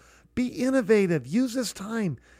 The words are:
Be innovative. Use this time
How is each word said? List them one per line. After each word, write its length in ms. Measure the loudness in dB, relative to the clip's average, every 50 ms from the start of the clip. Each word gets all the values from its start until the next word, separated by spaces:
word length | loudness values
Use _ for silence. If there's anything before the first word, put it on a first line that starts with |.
| -20 -20 -20 _ _ _ -4
Be 140 | -4 -4 -4
innovative. 800 | -2 -2 -2 2 2 2 4 4 4 4 4 4 2 0 -2
Use 260 | -2 0 0 0 0
this 220 | -2 -4 -4 -4 -6
time 420 | -10 -10 -6 -4 -4 -2 -4 -4 -6 _ _ -20